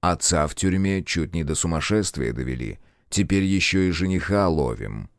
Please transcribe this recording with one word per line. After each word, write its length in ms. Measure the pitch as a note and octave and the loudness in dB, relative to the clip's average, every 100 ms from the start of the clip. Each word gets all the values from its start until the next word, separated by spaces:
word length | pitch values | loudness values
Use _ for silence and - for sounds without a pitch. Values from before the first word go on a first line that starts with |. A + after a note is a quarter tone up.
"Отца 460 | F2+ E2+ - E2 D2+ | 0 0 2 2 0
в 80 | |
тюрьме 480 | - F#2+ F#2+ F#2+ G2 | 0 0 2 2 0
чуть 320 | - F2 D#2+ | -2 -2 -2
не 100 | E2 | -2
до 100 | D2+ | -2
сумасшествия 800 | D2+ E2+ D#2+ - G#2+ F#2+ - A#1+ | -2 0 0 0 0 0 -2 -4
довели. 460 | A#1 B1+ B1 A1+ G1+ - _ _ | -4 -6 -6 -6 -10 -18 _ _
Теперь 340 | G2+ G2 G2 | -2 2 2
еще 360 | F#2+ F#2+ - F#2+ | 2 2 2 2
и 100 | F#2 | 2
жениха 580 | E2 F#2 F#2 E2 G2+ F#2+ | 2 0 0 2 2 4
ловим". 640 | D#2+ C2 A#1 G1+ G#1 G1+ | 2 0 -4 -8 -10 -12